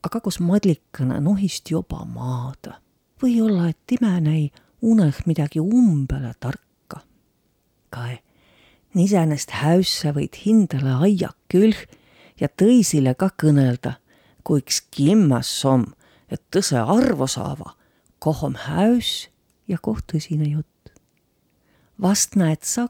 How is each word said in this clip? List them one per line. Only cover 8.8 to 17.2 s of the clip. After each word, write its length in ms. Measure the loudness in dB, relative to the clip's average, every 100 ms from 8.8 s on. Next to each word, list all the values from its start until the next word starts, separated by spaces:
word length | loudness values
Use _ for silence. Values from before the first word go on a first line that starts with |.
| _
nisenest 560 | 0 2 2 2 -2 -6
häüsse 600 | -4 2 2 2 -2 -4
võid 240 | -4 -6 -6
hindale 500 | 2 2 2 -2 -2 2
aia 300 | 2 2 -4 -10 _
külh 320 | 2 4 2 -8 _ _ _ _ _
ja 80 | -6
tõisile 680 | 2 4 6 4 2 2 0
ka 140 | -2
kõnelda, 600 | 0 2 4 2 0 -6 -10 _ _ _ _
kui 180 | -2 -2
iks 220 | 0 -8 _
kimmas 600 | 0 4 4 4 2 -2 -2
om, 240 | 2 2 0 -8 _ _ _
et 120 | -14 _
tõse 280 | -2 0 -2
arvo 480 | 2 2 2 0